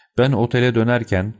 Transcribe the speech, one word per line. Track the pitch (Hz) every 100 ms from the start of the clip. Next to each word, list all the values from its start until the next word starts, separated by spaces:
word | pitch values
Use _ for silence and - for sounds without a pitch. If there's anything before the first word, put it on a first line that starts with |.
| _ -
Ben | 131
otele | 117 120 127 123 113
dönerken | 113 123 113 95 101